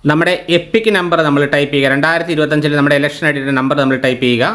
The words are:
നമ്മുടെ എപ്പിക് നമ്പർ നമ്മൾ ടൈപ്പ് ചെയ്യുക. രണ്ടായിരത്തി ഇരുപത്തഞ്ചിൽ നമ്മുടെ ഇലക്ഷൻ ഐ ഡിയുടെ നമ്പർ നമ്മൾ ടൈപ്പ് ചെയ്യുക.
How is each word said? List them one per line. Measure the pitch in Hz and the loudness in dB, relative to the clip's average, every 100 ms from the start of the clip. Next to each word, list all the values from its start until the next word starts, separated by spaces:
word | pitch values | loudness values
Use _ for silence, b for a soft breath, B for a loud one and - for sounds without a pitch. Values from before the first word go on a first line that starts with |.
| 147 | 2
നമ്മുടെ | 151 170 175 - 170 | 2 0 -2 0 -2
എപ്പിക് | 165 226 220 196 | 0 -2 0 -2
നമ്പർ | 175 165 156 | 0 0 2
നമ്മൾ | 143 139 147 | 0 0 0
ടൈപ്പ് | 143 | 0
ചെയ്യുക. | 143 135 135 | 0 0 2
രണ്ടായിരത്തി | 156 165 170 156 | 0 -2 -2 -2
ഇരുപത്തഞ്ചിൽ | 151 151 147 147 | 0 0 0 0
നമ്മുടെ | 143 143 | 2 2
ഇലക്ഷൻ | 143 143 156 | 0 -2 -2
ഐ | 143 | -2
ഡിയുടെ | 135 135 | -2 -2
നമ്പർ | 135 147 | 0 0
നമ്മൾ | 135 131 131 | 0 0 -2
ടൈപ്പ് | 123 127 | 0 0
ചെയ്യുക. | 120 139 | 2 0